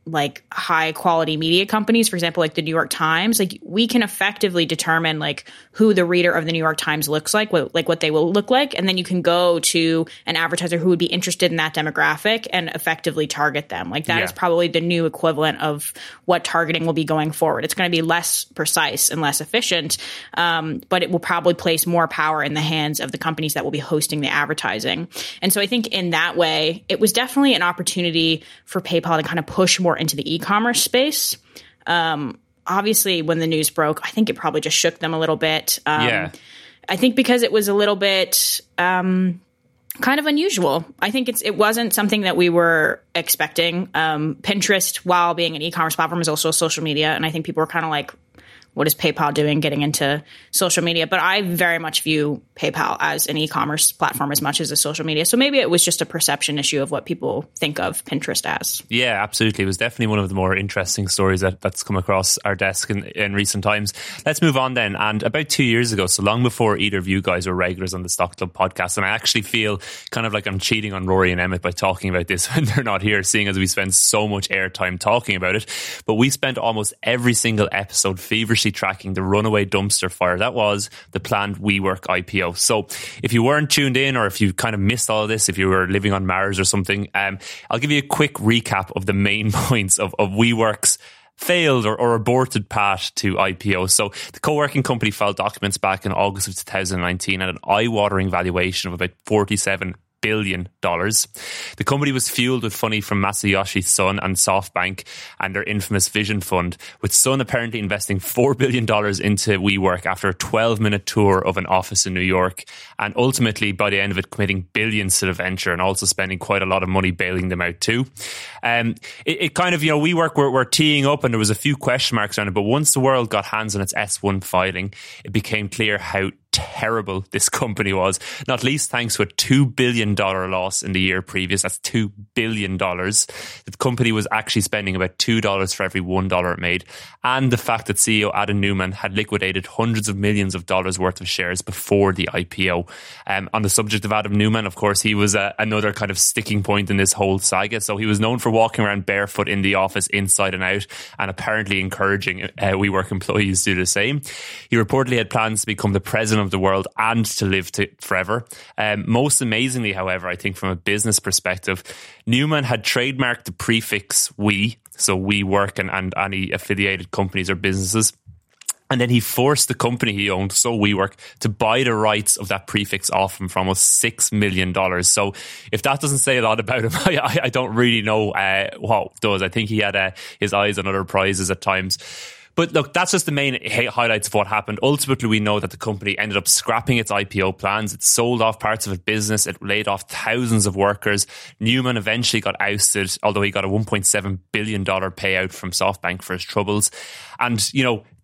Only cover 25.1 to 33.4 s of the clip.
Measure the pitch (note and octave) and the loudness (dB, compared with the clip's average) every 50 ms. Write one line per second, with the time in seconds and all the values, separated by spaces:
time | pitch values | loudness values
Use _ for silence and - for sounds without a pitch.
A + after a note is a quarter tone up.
25.1 | - - - - - - - F#3+ F#3+ G#3 G3+ G3 B3 B3 A3 - - G3 F#3 F3 | -10 -10 -10 -10 -8 -4 -2 0 2 2 0 0 0 -2 -2 -2 -4 -4 -2 0
26.1 | E3 D#3+ E3 F3 - - E3+ D#3+ D#3 D#3 D#3 D#3 E3 G3+ - - F#3+ - G#3 G#3 | 0 0 0 0 2 2 2 2 2 2 0 0 -2 -4 -4 -4 0 2 2 2
27.1 | - A#3 B3 B3+ - C#4 C#4 C#4 B3 D#3+ F3+ F3 F3 - F3+ - - F#3+ F3 F3 | 2 0 -2 0 2 2 4 4 4 4 2 0 0 -2 -6 -4 -4 -2 -2 0
28.1 | D#3+ E3 E3 E3 D#3+ D#3 - - - - _ - - F#3+ F3+ - F3+ E3+ E3 E3+ | 0 2 2 2 2 0 -4 -10 -20 -20 _ -8 -6 -6 -4 0 0 0 2 2
29.1 | E3 D#3+ D#3 - E3 E3+ D3 - - - F#3 E3+ - - F#3 F3 D#3+ - - D#3+ | 0 0 0 0 -2 -2 -4 -2 0 2 4 4 4 2 2 2 2 2 0 -2
30.1 | - D3 - - D#3+ E3+ - - G3 G#3 A3 A#3+ A#3+ A#3 - - - B3 C4 D4 | -2 -4 -4 -4 -4 -4 -2 0 0 2 2 2 2 0 0 2 2 2 2 2
31.1 | D4 - - - - - _ _ _ - - - _ _ _ - E3+ F3 E3 E3 | 0 -2 -2 -2 -4 -6 _ _ _ -20 -20 -20 _ _ _ 0 0 2 2 0
32.1 | D#3 D3 D3 B2+ - - _ _ _ _ _ - F#3 F#3+ G3+ G#3+ A3 G#3 - G3+ | -2 -2 -4 -6 -8 -10 _ _ _ _ _ -2 0 0 2 2 2 2 2 2
33.1 | F#3 E3+ D#3+ D#3 E3 D#3+ | 0 0 0 0 0 2